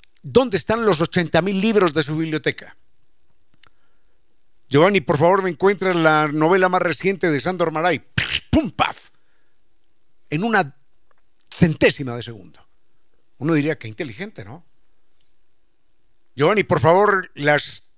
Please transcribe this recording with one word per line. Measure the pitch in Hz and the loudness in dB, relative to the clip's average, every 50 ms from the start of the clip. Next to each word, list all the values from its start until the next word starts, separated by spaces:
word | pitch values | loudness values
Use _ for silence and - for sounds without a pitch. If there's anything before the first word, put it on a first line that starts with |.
| - - - - | -20 -20 -20 -18
dónde | - 143 120 233 262 247 196 | -16 2 2 2 2 4 -2
están | 175 - - 214 226 233 | -4 -2 -2 -2 0 2
los | 214 180 143 | 0 2 2
ochenta | 165 160 - 180 170 156 - 165 | 0 -2 0 -2 -2 2 0 0
mil | 170 196 202 190 | 0 2 -2 0
libros | 190 226 220 208 190 170 139 | 0 2 2 2 2 2 0
de | 160 147 | -2 -4
su | 131 156 | -4 -4
biblioteca. | 156 160 160 156 151 - 156 131 - - - - - - - - - - - - - - - - - - - - - - - - - - - - - - - - - _ - - - - - - - - - | -6 -4 -4 -6 -4 -4 -4 -6 -6 -14 -20 -20 -20 -20 -20 -20 -20 -20 -20 -20 -20 -20 -20 -20 -20 -20 -20 -20 -20 -20 -20 -20 -20 -20 -20 -20 -20 -20 -20 -20 -20 _ -20 -20 -20 -20 -20 -20 -20 -14 0
Giovanni, | 127 139 165 196 208 190 | 2 4 4 4 4 2
por | 139 - 165 135 | 0 0 0 2
favor, | 156 170 190 196 | 4 4 4 2
me | 190 185 | 0 -2
encuentras | 165 - 180 196 202 165 190 190 180 | -6 0 0 0 0 0 -2 -2 0
la | 170 160 160 156 151 151 151 | 2 2 2 2 2 0 0
novela | 143 156 156 160 190 190 185 185 | 0 0 2 2 4 4 2 2
más | 180 185 | 2 0
reciente | 180 175 156 - - 190 196 - - 175 | 0 -2 -4 -2 -2 -4 -2 0 -2 0
de | 151 135 | 0 0
Sándor | 123 170 185 175 175 160 | -2 -4 -2 -2 -4 -2
Márai. | 151 156 165 180 165 123 - - - - - - - - - - | -2 -2 -2 0 -2 -2 -6 -8 -8 -8 -6 -4 -6 -8 -4 0
¡Pum, | - 294 311 185 | 0 0 0 -2
paf! | - - - - - - - - - - - - - - - - - - - - - - - - - - - - - - - - | -4 -4 -4 -4 -4 -10 -18 -20 -20 -20 -20 -20 -20 -20 -20 -20 -20 -20 -20 -20 -20 -20 -20 -20 -20 -20 -20 -20 -20 -20 -12 -8
En | 147 156 196 | -6 -4 -2
una | 233 220 202 175 135 - - - - - - - - - - - - - _ _ - | 0 0 0 0 -2 -6 -18 -20 -20 -20 -20 -20 -20 -20 -20 -20 -20 -20 _ _ -16
centésima | - - 175 170 151 - - 226 - - 143 127 117 | 0 2 2 2 2 2 2 2 2 0 -8 -8 -8
de | 120 | -10
segundo. | 117 120 117 101 87 82 - - - - - - - - - - - - - - - - - | -12 -12 -16 -18 -20 -20 -20 -20 -20 -20 -20 -20 -20 -20 -20 -20 -20 -20 -20 -20 -20 -20 -16
Uno | - 127 156 | -8 -4 0
diría, | 165 151 139 156 151 - | 0 0 0 -2 -4 -6
"Qué | - | -8
inteligente, | 107 107 - 175 139 104 - 190 220 - - 113 | -14 -10 -10 -10 -10 -10 -12 -14 -14 -14 -18 -18
¿no?". | 101 123 170 - - - - - - - - - - - - - - - - - - - - - _ _ _ _ _ _ _ _ _ - - - - - | -16 -18 -20 -20 -20 -20 -20 -20 -20 -20 -20 -20 -20 -20 -20 -20 -20 -20 -20 -20 -20 -20 -20 -20 _ _ _ _ _ _ _ _ _ -20 -20 -20 -20 -4
"Giovanni, | 123 143 165 208 214 185 | 0 0 2 2 2 0
por | - 180 165 | 0 0 2
favor, | - 156 170 190 208 208 196 190 175 - - | 4 6 6 6 6 4 2 0 -4 -8 -12
las | 139 143 147 147 143 - - - - - - _ | -4 0 2 2 2 0 -6 -10 -14 -16 -20 _